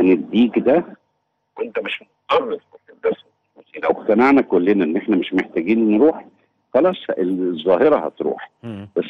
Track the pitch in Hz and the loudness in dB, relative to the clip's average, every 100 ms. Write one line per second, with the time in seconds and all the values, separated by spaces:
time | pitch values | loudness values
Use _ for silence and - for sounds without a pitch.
0 | 92 85 67 98 120 107 123 160 - - | 2 2 0 0 0 0 0 0 -2 -14
1 | _ _ _ _ _ - - - - - | _ _ _ _ _ -12 -10 -8 -8 -12
2 | _ _ - - 254 - _ - _ _ | _ _ -2 -2 -2 -8 _ -20 _ _
3 | 90 - _ _ _ _ _ - - - | -6 -6 _ _ _ _ _ -8 -4 -2
4 | - 107 131 139 - 92 87 101 80 85 | 0 2 4 4 4 2 2 2 0 -2
5 | - 95 82 92 - - 85 113 107 107 | -2 -2 0 -4 -2 -4 -2 0 2 4
6 | 151 - - _ _ _ _ 123 180 185 | 2 0 -8 _ _ _ _ 0 0 -2
7 | - - 92 92 90 82 85 87 151 139 | -8 -4 -4 -2 -4 -2 0 4 4 2
8 | 78 - 73 - - _ 117 101 104 90 | -2 -6 -6 -6 -10 _ -14 -14 -8 -6